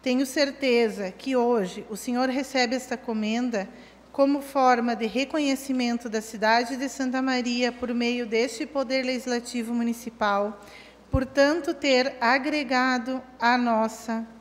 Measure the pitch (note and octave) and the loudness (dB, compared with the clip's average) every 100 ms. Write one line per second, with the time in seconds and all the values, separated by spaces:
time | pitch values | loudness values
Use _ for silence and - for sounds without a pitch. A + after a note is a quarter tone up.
0 | C4 B3+ C4+ D#4+ C#4 C#4 C4+ A#3 A3+ G3 | 0 0 0 0 0 0 2 4 2 -2
1 | F#3+ - C4+ C4 A#3+ A#3+ F#3 F#3+ - G#3 | -10 -8 -2 2 4 2 0 -6 -10 -10
2 | - B3 C4 B3+ C4+ C4 B3 B3+ B3 A#3+ | -4 0 0 0 -2 0 0 0 -4 -8
3 | - A3 G#3+ A#3 B3 A3+ G3 - - - | -4 -4 -2 -2 -2 -4 -6 -12 -20 -20
4 | - - C#4 C#4+ C#4 C#4 B3+ A#3+ A#3+ A3+ | -12 2 2 2 0 4 4 4 2 -2
5 | A3 G#3+ C4+ D#4 C#4+ C4 - B3+ A#3+ A#3+ | -2 -2 -2 0 0 0 -2 0 0 -2
6 | B3 A3 G#3+ A3 G#3+ A#3 A#3+ C4 C#4 - | -2 -4 -4 0 4 4 2 -4 -6 -4
7 | C4 B3+ C4 B3+ B3 A#3+ B3 B3 A#3+ A#3+ | -2 -2 0 0 -2 0 -2 -2 -4 -2
8 | A#3+ B3 A#3 A3+ C4 - D4 C#4 B3 C4 | 0 -2 -2 0 0 -2 -6 -4 -2 -2
9 | B3+ B3+ B3 A#3+ A#3+ B3 A3+ A#3+ A#3 A#3 | -2 -4 -2 -4 -4 -6 -2 -2 0 -2
10 | A#3 - G#3+ G3+ G#3 A3 - - - - | -8 -2 0 2 0 -6 -16 -20 -20 -20
11 | - C4+ C4 - C#4 E4 E4 E4 C#4+ B3+ | -2 -2 0 2 4 4 -2 -2 2 4
12 | B3+ - A#3 C4+ C#4 D4+ B3+ B3+ C4 B3+ | 2 0 2 2 2 -2 0 0 2 0
13 | A#3 C4 B3+ - A#3 B3 A#3+ A3 A3 A3+ | -2 -6 -8 0 2 4 2 2 0 -4
14 | - A3+ A3+ - | -6 -6 -6 -16